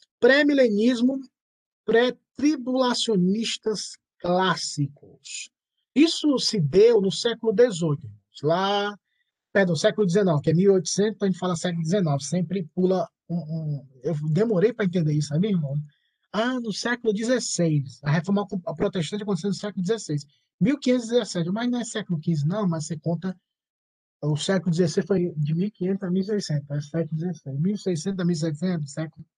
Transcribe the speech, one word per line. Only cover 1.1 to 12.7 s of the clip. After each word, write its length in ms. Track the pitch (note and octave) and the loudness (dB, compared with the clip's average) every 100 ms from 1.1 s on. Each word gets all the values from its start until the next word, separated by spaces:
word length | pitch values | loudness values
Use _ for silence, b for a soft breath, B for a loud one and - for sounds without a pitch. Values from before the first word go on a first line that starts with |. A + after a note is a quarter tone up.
| C4+ - _ _ _ _ _ - | 0 -8 _ _ _ _ _ 2
pré-tribulacionistas 2000 | A3+ B3 A#3+ _ - D4 D4+ B3 B3+ B3 A#3+ - G3 F3+ G#3+ A3 - A3 G3+ - - _ _ | 4 4 -2 _ 0 0 0 -2 0 0 0 0 2 2 0 -2 -4 -4 -4 -8 -16 _ _
clássicos. 1300 | F3 F3+ F#3 D#3 - - C#3+ - - - - - - _ _ _ _ | -2 0 2 -2 -4 -4 -6 -6 -20 -20 -16 -16 -16 _ _ _ _
Isso 440 | B3 D#4+ - D4+ B3 | 2 2 2 0 0
se 220 | - F#3+ | 0 0
deu 400 | C#3+ F3+ A3+ A3+ | 2 6 6 6
no 100 | F#3+ | 2
século 440 | - A#3 A#3 A3 | -2 -4 -2 0
dezoito, 520 | G3+ B3 E3+ E3 C#3+ G#2+ - _ - | 4 4 2 -2 -4 -6 -20 _ -6
lá, 520 | C#3+ E3+ G3 G3+ G#3 G3+ _ _ _ _ _ | 0 0 2 0 -2 -6 _ _ _ _ _
perdão, 240 | G3+ F#3+ | 0 2
século 320 | D#3 - F#3+ G3 | 2 2 2 2
dezenove, 360 | F#3 F#3+ D3 | 2 2 2
que 80 | D#3+ | 2
é 40 | |
mil 180 | D#3+ G3 | 4 6
e 20 | |
oitocentos, 400 | F#3+ F3+ - G#3+ - | 4 2 0 0 0
então 100 | G3 | -2
a 40 | |
gente 100 | F3+ | 0
fala 160 | F#3 E3+ | -2 -2
século 260 | F3+ E3+ | -2 -4
dezenove, 400 | D#3+ G#3 E3 C#3 | -2 0 2 0
sempre 420 | - F3+ E3 G3 D3+ | -2 -4 -2 -4 -6